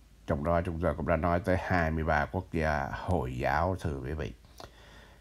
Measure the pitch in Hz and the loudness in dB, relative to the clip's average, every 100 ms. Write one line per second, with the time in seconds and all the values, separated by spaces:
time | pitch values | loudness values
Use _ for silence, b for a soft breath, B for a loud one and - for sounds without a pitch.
0 | - - - 80 76 85 90 82 82 76 | -20 -10 -4 -2 2 2 0 0 0 0
1 | 76 85 87 87 92 92 - 92 80 80 | 0 2 2 2 2 0 2 2 2 0
2 | 78 76 73 92 - 82 78 73 69 - | 2 2 0 -4 -4 -2 0 0 -2 -4
3 | - 90 64 64 65 71 87 92 87 69 | -2 0 0 -2 0 2 2 0 -2 -4
4 | 65 78 69 - - B B B B B | -4 -4 -6 -10 -18 B B B B B
5 | B B | B B